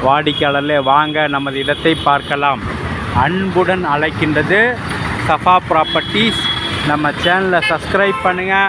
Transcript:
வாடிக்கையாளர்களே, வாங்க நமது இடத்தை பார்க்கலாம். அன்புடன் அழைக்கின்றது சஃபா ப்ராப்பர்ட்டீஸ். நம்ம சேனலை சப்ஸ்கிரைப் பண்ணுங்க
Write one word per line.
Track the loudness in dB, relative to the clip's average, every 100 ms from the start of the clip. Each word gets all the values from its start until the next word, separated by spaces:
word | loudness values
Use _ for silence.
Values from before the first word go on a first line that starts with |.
| 4
வாடிக்கையாளர்களே, | 2 2 0 0 0 0 0 4
வாங்க | 2 2 0 0 0
நமது | -2 -4
இடத்தை | -2 0 0 0 2
பார்க்கலாம். | 0 0 -2 0 0 -4 -6 -6 -6 -4 0
அன்புடன் | 0 0 0 0 0 0 0
அழைக்கின்றது | 0 0 0 0 0 2 2 2 0 -6 -6 -6 -4 0
சஃபா | 0 4 2 2
ப்ராப்பர்ட்டீஸ். | 0 0 -2 -2 0 0 0 -2 -4 -4 -4 -2
நம்ம | 0 0 0
சேனலை | 2 2 2 2 2
சப்ஸ்கிரைப் | -2 -2 0 0 0 -2
பண்ணுங்க | -2 0 0